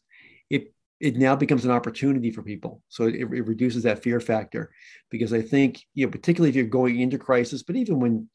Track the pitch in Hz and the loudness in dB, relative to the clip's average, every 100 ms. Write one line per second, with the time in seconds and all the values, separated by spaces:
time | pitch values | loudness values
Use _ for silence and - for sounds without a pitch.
0 | _ _ - _ _ 143 - _ _ _ | _ _ -20 _ _ -4 -4 _ _ _
1 | 151 120 131 139 147 135 123 120 117 113 | -2 4 4 4 2 2 2 0 -2 -2
2 | 135 135 117 110 98 104 - - _ - | 0 0 -2 -6 -10 -10 -12 -14 _ -2
3 | 113 - 123 123 113 110 127 117 113 104 | -2 -2 -6 -4 -4 0 0 0 0 0
4 | 120 120 117 110 101 113 - _ - - | 0 -2 0 -2 -2 -10 -10 _ -20 -20
5 | _ 110 110 117 110 139 135 120 _ 143 | _ -6 -2 -2 2 2 2 0 _ -4
6 | 131 - - 175 160 127 113 127 127 120 | -4 -2 0 4 4 2 0 2 2 2
7 | 127 135 - 123 120 131 - 226 220 143 | 0 -2 2 2 2 -6 -6 -4 -2 0
8 | 120 113 110 | 2 0 -4